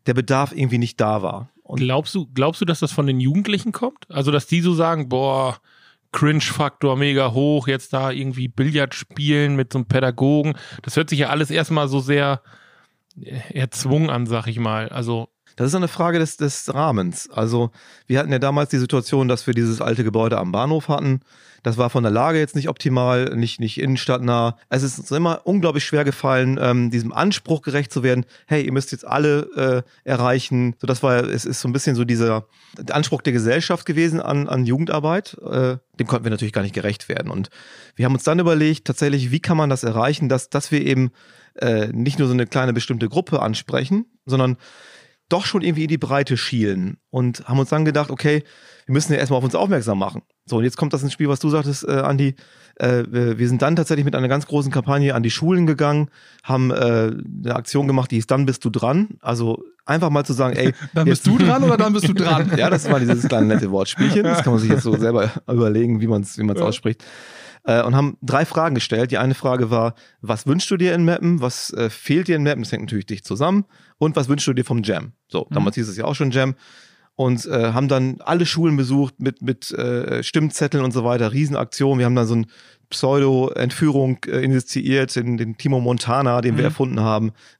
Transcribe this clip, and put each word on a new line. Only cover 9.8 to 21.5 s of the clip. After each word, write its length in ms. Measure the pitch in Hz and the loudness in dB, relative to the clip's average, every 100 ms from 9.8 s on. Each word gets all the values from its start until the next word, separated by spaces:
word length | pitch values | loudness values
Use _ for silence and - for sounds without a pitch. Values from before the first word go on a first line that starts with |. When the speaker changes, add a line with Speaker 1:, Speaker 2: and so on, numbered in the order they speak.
| 117 | 0
Speaker 2:
Pädagogen." 680 | 135 131 120 135 151 151 147 - - | 2 2 2 2 2 0 -4 -10 -14
Das 140 | - 151 | -4 -2
hört 140 | 160 | 0
sich 80 | 147 | 0
ja 100 | 131 | 0
alles 220 | 143 151 | 0 0
erstmal 380 | 160 156 160 143 | -2 0 0 0
so 120 | 139 | -2
sehr, 400 | 131 143 143 135 _ - _ _ _ _ _ - | 0 0 0 -4 _ -20 _ _ _ _ _ -20
äh, 180 | - 131 - 147 | -14 -14 -10 -6
erzwungen 520 | 131 - 131 147 160 | -6 -4 0 0 2
an, 160 | 123 117 | 0 -2
sag 200 | 117 113 | -2 -4
ich 120 | 113 | -4
mal. 300 | 113 107 110 | -2 -4 -6
Also 400 | 131 117 117 117 _ _ - | -6 -4 -4 -6 _ _ -4
Speaker 1:
Das 120 | 127 | -2
ist 60 | 185 | 0
eine 100 | 175 | -2
Frage 300 | - 170 170 | -2 0 0
des, 180 | 156 - | -2 -2
des 380 | 147 - - | -4 -4 -6
Rahmens. 560 | 131 156 110 90 85 - | -2 0 0 -2 -6 -8
Also 400 | - 110 120 117 - - - - | -4 -2 0 -2 -6 -20 -16 -2
wir 100 | 131 | -2
hatten 140 | 151 | 0
ja 80 | 131 | 0
damals 300 | 139 143 147 | 0 0 0
die 80 | 135 | 0
Situation, 500 | 123 131 - 139 127 | 0 -2 0 0 0
dass 180 | 123 - | 0 0
wir 80 | |
dieses 260 | 117 117 113 | 0 0 0
alte 220 | 117 117 | -2 0
Gebäude 340 | 110 110 113 110 | 0 0 0 0
am 120 | 90 | -2
Bahnhof 380 | 98 135 156 - | -2 0 -2 -2
hatten. 320 | 147 147 131 _ _ - | -2 0 -2 _ _ -20